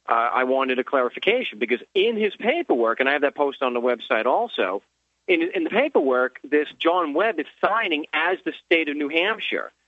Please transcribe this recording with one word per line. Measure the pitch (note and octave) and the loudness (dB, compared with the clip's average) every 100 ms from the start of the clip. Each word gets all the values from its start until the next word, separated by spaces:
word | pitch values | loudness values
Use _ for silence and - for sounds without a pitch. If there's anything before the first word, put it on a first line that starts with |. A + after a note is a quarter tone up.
| - | -2
uh, | |
I | A#2 A#2 A#2 | 0 2 0
wanted | B2+ C3 C3 B2+ | 0 0 0 -2
a | |
clarification | B2 C#3 B2 B2+ - A#3+ A3+ G#2+ | 0 0 0 -2 0 0 -2 -6
because | A#2+ B2 - | -2 -2 -2
in | G3 G#3+ A3 | 0 0 0
his | G#3+ | -2
paperwork, | - G#3 E4+ - B2 A2+ A2+ | -2 -2 -2 0 2 2 2
and | C3 | 0
I | |
have | C#3+ | 2
that | C#3 C3+ | 0 0
posted | C#3+ B2+ | -2 0
on | C3 | -2
the | A#2+ | 0
website | B2 A#2 - A2+ A#2 | 0 -2 -2 0 2
also, | E3+ A#3 - F#2+ G2 - _ _ _ - | 0 0 -2 -2 -4 -8 _ _ _ 0
in, | E3+ E3+ | 0 0
in | F#3+ | -2
the | D#3+ | -2
paperwork, | G3 D4 A#3+ C#3 B2+ B2+ - | 0 2 2 2 2 0 -2
this | C3+ D3 D3 - | -2 0 0 -2
John | D#3+ F3+ D#3+ | 0 2 0
Webb | D3 A3 E3 | 0 0 -2
is | - - | -6 -2
signing | F3+ A3 G#3 D3+ D#3 | 0 0 0 -2 -2
as | D3+ E3 F#3 | -2 0 -2
the | E3 - | -4 -10
state | - E3 D3+ | 0 2 2
of | D3 | -2
New | C#3+ | 0
Hampshire. | D#3+ F#3+ G#3+ - E2+ - - | 0 0 0 -4 -4 -6 -12